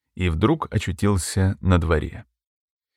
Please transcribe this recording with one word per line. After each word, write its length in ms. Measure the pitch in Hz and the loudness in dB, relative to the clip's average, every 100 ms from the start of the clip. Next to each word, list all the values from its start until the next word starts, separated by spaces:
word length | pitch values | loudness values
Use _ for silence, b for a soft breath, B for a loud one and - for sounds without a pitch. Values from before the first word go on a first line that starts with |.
| _ | _
и 140 | - 90 | -4 -2
вдруг 380 | 82 107 160 - | 2 2 0 -2
очутился 800 | - - 85 101 101 - - 95 - | -4 -4 -2 0 0 -2 0 0 0
на 180 | - 90 | 2 2
дворе. 460 | 82 80 - - - _ _ _ _ _ _ | 4 0 -2 -10 -18 _ _ _ _ _ _